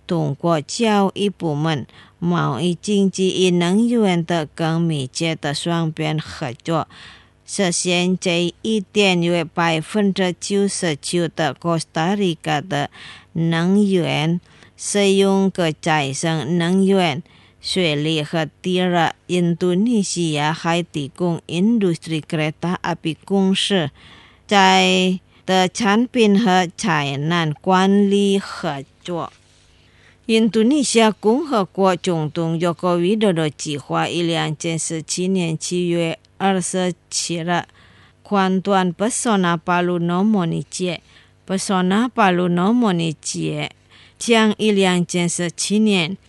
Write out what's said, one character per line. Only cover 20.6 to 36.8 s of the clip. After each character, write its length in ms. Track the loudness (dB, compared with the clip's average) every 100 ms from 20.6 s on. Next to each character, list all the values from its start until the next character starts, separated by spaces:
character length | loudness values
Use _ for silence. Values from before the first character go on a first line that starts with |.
| -2 -2
提 240 | -2 -6 -8
供 300 | -4 -2 -2 -4
Industri 760 | 0 2 2 0 -2 -4 -8
Kereta 560 | -4 -4 -4 -4 -6 -4
Api 320 | -4 -4 -6 -8 -2
公 280 | 0 2
司 360 | 0 0 0 -2 -6 -20 -20 -20 _ 0
在 760 | 4 6 6 4 4 2 -2 -6 _
的 240 | 0 2 2
产 380 | 0 0 2 2
品 360 | 4 4 6
和 280 | 4 2 0 -2
采 360 | -2 0 -2 -2
暖 340 | -2 0 -2 -2
管 500 | 2 4 6 4 4
理 280 | 4 2 0
合 440 | -2 -6 -6 -6 -10 _
作。 260 | -10 -8 -8 -14 _ _ _ _ _ _ _ _
印 240 | 0 2 4
度 140 | 4
尼 200 | 2 2
西 160 | 2 4
亚 120 | 4
共 360 | 2 2 0 0
和 160 | -2
国 320 | -2 0 0 2
总 340 | -2 -2 -2
统 280 | -2 -2 0
Joko 400 | -2 -2 0 0
Widodo 520 | 0 2 2 2 -2
计 220 | -4 -8 -8
划 320 | -4 -4 -2
于 140 | -2
两 340 | -2 -2 -2 -4
千 220 | -4 -4
十 240 | -4 -6
七 260 | -6 -4 -2
年 300 | 0 -2 -4
七 300 | -4 -4 -2
月 300 | -2 -2 -6 _ -4
二 200 | 0 0
十 360 | -2 -2